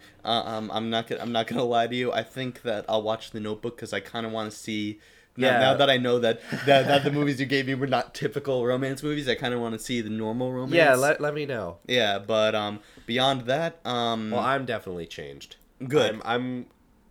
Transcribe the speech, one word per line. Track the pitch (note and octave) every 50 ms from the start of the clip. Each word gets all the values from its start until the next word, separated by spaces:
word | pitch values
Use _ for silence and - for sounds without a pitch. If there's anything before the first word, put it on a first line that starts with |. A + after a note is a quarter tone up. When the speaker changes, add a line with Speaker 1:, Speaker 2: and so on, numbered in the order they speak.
| - - - - -
Speaker 1:
Uh, | - A#2 A#2 -
um, | - A2+ A2 A2 G2+
I'm | - A2 A2+ A2+
not | A#2 A2+ A#2 -
gonna, | B2 -
I'm | - A#2+
not | A#2+ A2+ A2+
gonna | - A#2 B2+ B2+
lie | A#2+ A#2+ A#2 A#2
to | A#2 B2
you. | B2 B2 A#2+
I | - G#2+
think | A2 - - C3 C3 B2+ B2 -
that | - A#2+ G#2+ G#2 G2 -
I'll | A2 A2
watch | G#2+ G#2+ A2 A2+ - -
The | - A2
Notebook | G#2 G#2+ G#2+ G#2 - A#2+ A#2 -
'cause | A2+ G#2
I | G#2 G2+
kinda | G2+ - - A#2 A2+ A2+
wanna | A2 A2 G#2+ G#2
see. | G2 - - - A2 G#2+ G#2 G#2+ G#2+ - - - _ _ _ _ _
Now, | B2 B2+ C3
Speaker 2:
Yeah. | B2+ A#2
Speaker 1:
now | C3 C3+ C3
that | C3 C#3+ C#3
I | C3 B2
know | B2 B2 B2 B2
that, | A#2 A2+ A2+ - - - - - -
that, | C#3+ C#3 C3+ B2+ C#3+
that | C#3+ C#3 C3+
the | C#3+
Speaker 2:
<laughs> | C#3+ D3
Speaker 1:
movies | D3 C#3+ C#3 A#2+
you | C#3
gave | A2+ C#3 C3+ C3+ B2+
me | C3+
were | B2 C3+
not | C3 B2+ A#2+ B2 -
typical | - - - C#3+ - C#3+ C3+ C#3 C3 B2+ A#2
romance | A#2+ B2+ B2+ C3+ C3 C3+ C3 D3
movies, | D3 D3 D3 C#3 B2+
I | A2+
kinda | A2 C#3 A#2+ B2 A#2+
wanna | A#2 A#2 A2 A2
see | - - B2+ A#2+
the | A2 G#2+
normal | A2 A2 A2 A2 A2+ B2 B2+ B2+
romance. | B2+ B2+ B2+ C3+ D#3+
Speaker 2:
Yeah, | E3+ D#3+ C#3+ B2+
let, | B2 C3+ D3 D#3 -
let | C#3+ D3
me | D3 D3+ D3
know. | C3+ C3+ A2+ - E2+ E2 - -
Speaker 1:
Yeah, | - B2 B2 A2+ G2+ G2+ G2+
but, | G2+ G#2+ A2+ G#2+ G#2+ A2 A2
um, | G#2+ G#2 G#2 G#2 G#2 - - - - -
beyond | - A#2+ B2 B2+ C#3 C3+ B2+
that, | A2+ A#2+ C3 D3+ E3 E3 E3 - -
um, | A#2+ B2 A#2+ A#2 A#2 A2+ A2+ A2 G#2+
Speaker 2:
Well, | A2 A#2+
I'm | A2+ B2+ C3+ C#3 C3
definitely | A#2+ A#2 G#2 - F#2+ F2+ F2 E2
changed. | - - - D#2 C#2+ C#2 C#2+ - - - - _ _ _ - D#3
Speaker 1:
Good. | B2 C#3 D3 A#2 G#2 A2
Speaker 2:
I'm, | G#2+ -
I'm, | A2 A#2+ B2 B2+ B2+ B2+ B2 B2 - _ _ _ _ _ _ _ _